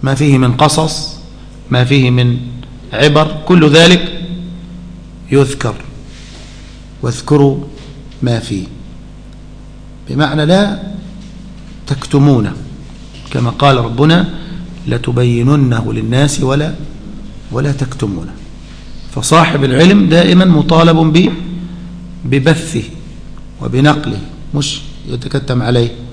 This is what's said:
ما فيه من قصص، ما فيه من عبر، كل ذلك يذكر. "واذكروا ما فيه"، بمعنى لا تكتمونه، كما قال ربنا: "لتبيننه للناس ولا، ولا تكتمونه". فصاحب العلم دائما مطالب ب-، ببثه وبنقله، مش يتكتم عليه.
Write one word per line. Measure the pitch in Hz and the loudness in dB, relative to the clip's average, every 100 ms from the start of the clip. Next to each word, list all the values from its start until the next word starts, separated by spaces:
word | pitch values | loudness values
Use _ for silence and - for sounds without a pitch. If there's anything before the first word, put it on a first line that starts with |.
ما | 131 135 | 0 2
فيه | 147 135 | 4 4
من | 131 | 4
قصص، | 123 151 151 156 - - - - - - - - | 4 4 4 0 -4 -10 -12 -18 -18 -20 -20 -2
ما | 123 | 0
فيه | 127 139 127 | 4 4 4
من | 123 123 120 - - - - - | 4 2 0 -4 -12 -14 -16 -10
عبر، | 107 147 151 156 - - | 2 4 4 2 -2 4
كل | 175 147 | 6 8
ذلك | 151 170 180 - - - - - - - - - - - - - | 8 6 6 2 -8 -8 -10 -10 -12 -14 -16 -16 -16 -18 -18 0
يذكر. | 135 127 - 120 104 - - - - - - - - - - - - | 2 2 0 -4 -6 -10 -16 -16 -18 -18 -18 -18 -18 -18 -18 -18 -8
"واذكروا | 120 127 - 147 139 135 - - - - - - | -6 -6 2 4 4 2 -6 -14 -16 -16 -18 -6
ما | 123 117 | -2 -2
فيه"، | - 101 90 - - - - - - - - - - - - - - | -2 -8 -8 -12 -16 -16 -18 -18 -18 -18 -18 -18 -20 -20 -20 -18 -8
بمعنى | 131 156 151 151 | -2 0 0 2
لا | 185 202 196 - - - - - - - - - - - | 2 2 -2 -8 -12 -14 -16 -18 -18 -18 -18 -18 -16 -6
تكتمونه، | 135 - 147 143 131 101 - - - - - - - - | -6 0 4 4 4 0 -6 -12 -14 -18 -18 -18 -18 -8
كما | 127 123 | -2 -2
قال | - 139 131 | 2 4 4
ربنا: | 117 117 147 170 180 - - - - - - | 0 2 4 4 2 -6 -10 -12 -12 -10 -4
"لتبيننه | 117 120 120 123 120 120 147 131 113 110 | -4 -2 0 2 2 4 4 4 2 -2
للناس | 113 110 123 143 - | -4 -2 2 2 2
ولا، | 131 139 151 - - - - - - - - | 0 0 -2 -6 -10 -12 -14 -14 -14 -16 -8
ولا | 120 143 | -4 -2
تكتمونه". | 139 127 - 107 90 82 - - - - - - - - - | -2 -4 -4 -4 -4 -8 -12 -14 -16 -16 -16 -14 -14 -10 -6
فصاحب | - 160 165 151 | 2 4 4 2
العلم | 135 127 175 208 185 | 2 4 6 6 6
دائما | 160 180 180 185 | 6 6 6 6
مطالب | 165 - 165 165 165 | 6 4 4 6 6
ب-، | 160 156 185 - - - - - - - - - - | 4 4 4 0 -8 -8 -10 -12 -14 -14 -14 -10 -2
ببثه | 135 131 156 - - 104 - - - - - - - | 0 2 0 0 -6 -6 -12 -14 -16 -14 -16 -16 -10
وبنقله، | 120 120 143 147 147 104 - - - 147 | -4 2 2 2 -2 -6 -8 -12 -8 -4
مش | 139 - - - - | -4 -6 -10 -14 -10
يتكتم | 123 135 139 131 123 | -8 -4 -4 0 -2
عليه. | 117 123 117 101 - | 2 2 2 -2 -14